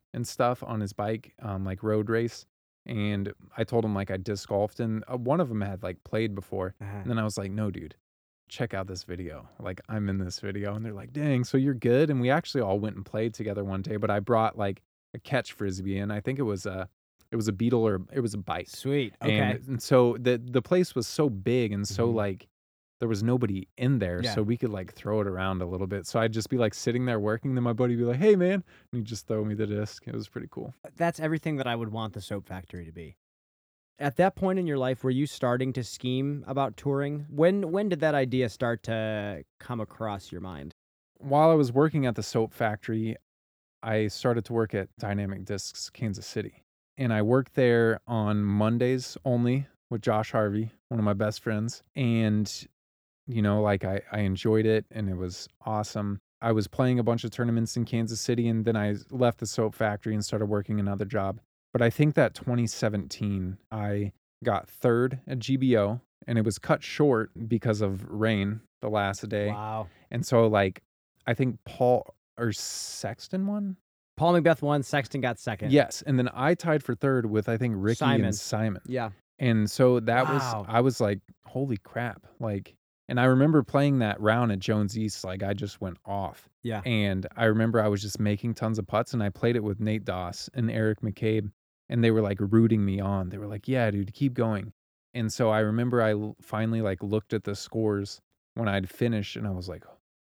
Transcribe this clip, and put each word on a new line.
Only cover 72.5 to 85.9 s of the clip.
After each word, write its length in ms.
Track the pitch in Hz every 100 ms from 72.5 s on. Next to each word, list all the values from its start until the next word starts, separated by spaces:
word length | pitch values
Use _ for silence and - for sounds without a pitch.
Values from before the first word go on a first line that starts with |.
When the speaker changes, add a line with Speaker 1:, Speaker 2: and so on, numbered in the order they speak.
Speaker 1:
Sexton 920 | 101 - - - - 101 117 - 185 196
won? 300 | 208 202 185 _ _ _ -
Speaker 2:
Paul 160 | 165
McBeth 280 | 175 160 160
won, 200 | 147 147
Sexton 380 | 127 147 123 143
got 180 | 123 117
second. 320 | - 104 107
Speaker 1:
Yes, 320 | 139 - -
and 160 | - 127
then 100 | 123
I 200 | - 139
tied 280 | 180 170 156
for 120 | - 117
third 300 | 139 131 113
with, 220 | 107 104
I 80 | 113
think, 180 | 123 101
Ricky 180 | 101 117
Speaker 2:
Simon. 260 | 143 139 95
Speaker 1:
and 80 |
Simon. 480 | 107 - 107 110 95 -
Speaker 2:
Yeah. 240 | 127 113 98 _ -
Speaker 1:
And 320 | 127 113 107
so 300 | - 127 123
that 260 | 113 117 135
Speaker 2:
Wow. 80 |
Speaker 1:
was, 320 | 143 127 113 101
I 120 | 117
was 200 | 131 120
like, 200 | 107 101 _ - -
"Holy 300 | 127 139 107
crap." 500 | - - 120 98 - -
Like, 340 | 113 101 - _ _ _ -
and 120 | 123
I 40 |
remember 380 | 131 131 147 156
playing 380 | - 143 143 135
that 200 | 107 101
round 300 | 107 113 120
at 60 | 98
Jones 400 | 98 107 101 110
East, 260 | 107 -
like, 180 | 95 95
I 100 | 98
just 260 | 104 104 -
went 180 | 95